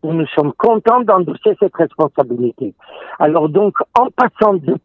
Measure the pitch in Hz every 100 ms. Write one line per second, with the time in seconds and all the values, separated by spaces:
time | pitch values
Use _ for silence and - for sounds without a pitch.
0 | 156 165 151 - 147 - 226 220 - 247
1 | 226 190 170 139 - 196 196 - 165 -
2 | 151 - 135 120 123 - 110 - - -
3 | - - 151 165 156 151 208 - - -
4 | 247 - 240 - 214 196 139 131